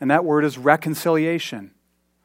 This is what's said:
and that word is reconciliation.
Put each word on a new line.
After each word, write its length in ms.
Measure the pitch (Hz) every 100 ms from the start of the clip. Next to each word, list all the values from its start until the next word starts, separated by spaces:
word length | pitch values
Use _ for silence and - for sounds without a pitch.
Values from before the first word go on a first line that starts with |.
and 100 | 135
that 140 | 151 175
word 180 | 151
is 140 | 151 131
reconciliation. 1120 | 131 156 160 156 170 160 160 170 - 117 98 _ _ _ _ _